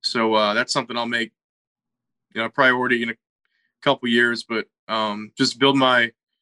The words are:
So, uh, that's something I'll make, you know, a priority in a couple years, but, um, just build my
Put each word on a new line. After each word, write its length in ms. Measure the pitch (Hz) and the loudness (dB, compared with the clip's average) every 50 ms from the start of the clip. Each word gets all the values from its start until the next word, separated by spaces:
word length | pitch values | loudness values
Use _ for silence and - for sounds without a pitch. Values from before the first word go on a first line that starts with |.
| - | -8
So, 320 | - - 123 117 110 110 | -4 -2 0 0 2 2
uh, 180 | 107 107 104 104 | 2 2 2 2
that's 180 | 113 123 - | 0 -2 -2
something 240 | - 147 123 120 123 | -2 -4 -4 -4 -6
I'll 120 | 120 117 117 | -6 -6 -4
make, 240 | 120 117 117 113 _ _ _ _ _ _ _ _ _ _ _ _ _ _ _ _ _ _ _ _ _ | -4 -4 -6 -6 _ _ _ _ _ _ _ _ _ _ _ _ _ _ _ _ _ _ _ _ _
you 40 | 113 | -6
know, 60 | 113 | -6
a 40 | 117 | -6
priority 500 | _ - 135 131 127 127 127 123 123 117 | _ 2 2 2 4 2 0 0 0 -2
in 80 | 117 117 | -2 -6
a 60 | 113 _ _ _ _ _ _ _ _ _ _ _ _ _ | -8 _ _ _ _ _ _ _ _ _ _ _ _ _
couple 260 | - 147 135 131 - 120 | -2 -2 -2 0 -2 0
years, 360 | 117 120 120 120 117 113 - | 2 2 2 2 0 -4 -8
but, 240 | _ 117 110 107 _ _ _ _ - | _ -6 -6 -6 _ _ _ _ -6
um, 440 | 110 110 110 107 104 107 107 110 _ | -4 -2 -2 -4 -4 -8 -12 -16 _
just 220 | - 135 127 - 120 | -2 -2 -2 -2 0
build 200 | 135 139 139 139 | 0 2 2 4
my 340 | 135 131 127 123 117 117 _ _ _ _ _ _ | 2 4 4 2 2 0 _ _ _ _ _ _